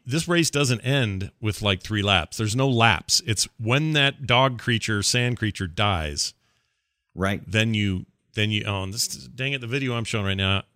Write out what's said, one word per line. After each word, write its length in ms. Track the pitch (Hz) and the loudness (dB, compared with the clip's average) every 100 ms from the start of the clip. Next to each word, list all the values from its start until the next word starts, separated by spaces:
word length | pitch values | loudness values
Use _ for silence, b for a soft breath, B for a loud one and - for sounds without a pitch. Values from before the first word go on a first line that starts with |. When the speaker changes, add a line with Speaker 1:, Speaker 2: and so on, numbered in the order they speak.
| 123 | -4
Speaker 1:
this 220 | 147 165 | -4 0
race 200 | 170 156 | 2 2
doesn't 320 | 143 135 123 | 2 0 0
end 500 | 127 139 113 95 98 - | 0 0 0 -2 -8 -6
with, 200 | 107 - | -4 -2
like, 220 | 104 95 | 0 0
three 200 | - 107 | -2 -2
laps. 340 | 101 92 78 - | 2 2 0 -2
There's 180 | 110 | -2
no 140 | 117 139 | 0 2
laps. 520 | 117 113 92 - - - | 4 4 4 2 0 0
It's 220 | 107 - - | -2 -4 -4
when 360 | 110 135 156 | 0 0 2
that 320 | 151 139 139 127 | 2 0 -2 2
dog 300 | 123 131 120 | 4 4 0
creature, 420 | - 113 - 104 | -2 0 0 0
sand 360 | 98 123 123 123 | 0 2 0 0
creature 280 | 110 - 92 | -2 -2 -4
dies, 680 | 85 104 90 76 71 - - _ _ _ _ _ _ _ | 0 0 2 -2 -4 -4 -6 _ _ _ _ _ _ _
Speaker 2:
Right. 280 | - 95 101 - | -4 -2 -2 -2
Speaker 1:
then 240 | 107 113 | 2 2
you, 320 | 107 101 92 - _ _ | 2 2 0 -6 _ _
then 160 | - 107 | -2 0
you, 100 | 107 | 0
oh, 200 | 104 101 | -2 -4
and 100 | 95 | -4
this, 120 | 110 - | -4 -4
dang 460 | - 123 123 131 | -6 -12 -8 -6
it, 60 | 139 | -6
the 60 | 117 | -4
video 280 | 139 135 117 | -4 -2 -2
I'm 80 | |
showing 220 | 110 110 98 | -2 -2 0
right 100 | 95 | 0
now, 280 | 95 98 - | 2 0 -4